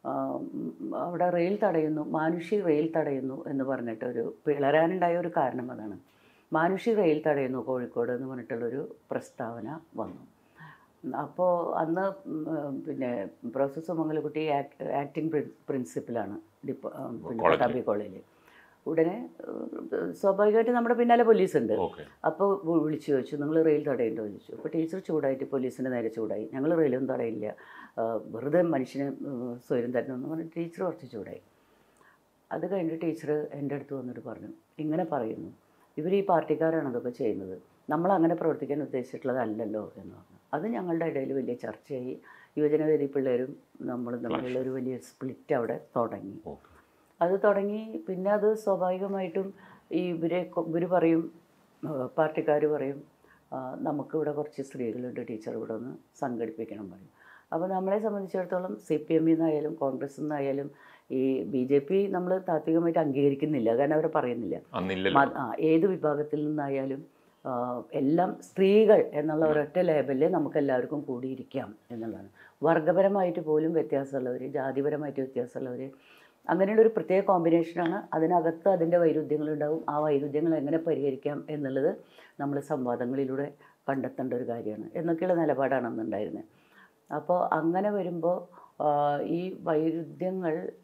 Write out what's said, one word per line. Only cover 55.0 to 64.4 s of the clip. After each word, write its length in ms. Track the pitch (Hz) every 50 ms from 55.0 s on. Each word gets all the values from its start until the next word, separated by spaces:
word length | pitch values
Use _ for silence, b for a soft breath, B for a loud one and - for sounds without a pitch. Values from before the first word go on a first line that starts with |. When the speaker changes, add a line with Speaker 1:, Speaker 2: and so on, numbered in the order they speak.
| 123 123 113 123 120 -
Speaker 1:
ടീച്ചർ, 240 | 117 107 - 117 117
ഇവിടെ 200 | 113 113 113 110
ഒന്ന് 220 | 110 117 135 - - _ _ _ -
സംഘടിപ്പിക്കണം" 720 | 143 131 120 113 117 107 - - 113 - 101 104 104 92
പറയും. 500 | 87 95 - - _ _ - - - - _ _ -
അപ്പോൾ 160 | 160 175 190
നമ്മളെ 300 | 190 185 190 190 196 220
സംബന്ധിച്ചിടത്തോളം 800 | 214 220 202 202 190 180 - 190 180 180 190 180 180 185 208 - -
സി 180 | - 160 151 151 -
പി 40 | 165
എമ്മിൽ 180 | 160 160 160
നിന്നായാലും 440 | 165 160 165 165 156 147 151 147 -
കോൺഗ്രസിൽ 460 | - 139 135 131 127 135 139 - -
നിന്നായാലും 500 | 151 151 151 143 139 139 135 139 139 143 b b b b b b b _
ഈ 320 | 127 131 131 135 135 127 -
ബി 220 | - 143 127 127
ജെ 140 | 131 143 143
പി 280 | 139 - 190 196 202
നമ്മൾ 340 | 196 196 180 180 180 185 190 185 -
താത്വികമായിട്ട് 500 | 165 156 - 165 160 170 170 165 165 175
അംഗീകരിക്കുന്നില്ല, 800 | 160 147 131 139 143 143 139 139 156 151 151 131 110 113 113
കാരണം 160 | 120 139 147 156
അവരെ 140 | 156 156
പറയുന്നില്ല. 540 | 156 156 156 131 123 120 120